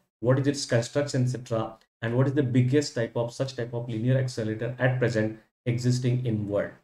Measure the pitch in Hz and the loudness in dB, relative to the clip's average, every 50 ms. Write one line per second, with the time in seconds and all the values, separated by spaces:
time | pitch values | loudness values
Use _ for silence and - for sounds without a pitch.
0 | _ _ _ _ - 117 131 139 139 143 143 - - - 127 117 117 - - 147 | _ _ _ _ 0 2 2 4 2 0 0 -2 -2 0 0 0 0 0 -2 -2
1 | 131 127 - 139 127 123 123 - - - 117 110 110 - - - _ _ _ _ | -2 0 0 0 0 0 0 -4 -6 -4 -2 -2 -2 -4 -8 -14 _ _ _ _
2 | - 113 117 123 135 147 131 151 143 123 127 131 123 123 131 147 143 - - 127 | -6 -2 2 2 2 2 2 2 0 2 4 4 4 4 4 2 2 0 -2 -4
3 | 117 117 - 120 120 120 - - 135 131 - - 113 113 117 117 120 127 113 110 | -4 -2 -2 -2 -4 -4 -4 -4 -6 -6 -4 -6 -8 -6 -6 -8 -6 -6 -4 -2
4 | 110 127 127 127 127 127 - - 113 107 110 107 117 117 - - 123 127 127 - | 0 2 2 2 2 0 -2 -4 -4 -2 -2 -4 -4 -6 -2 0 0 2 2 2
5 | 123 110 110 110 107 107 107 - - _ _ _ _ 127 123 123 - 123 123 123 | 2 2 2 2 0 0 -2 -6 -14 _ _ _ _ -2 -2 0 2 2 0 2
6 | 127 123 123 127 127 120 107 104 101 98 101 101 - - - - | 2 0 0 0 0 0 -2 -2 -2 -2 -2 -2 -2 -4 -6 -14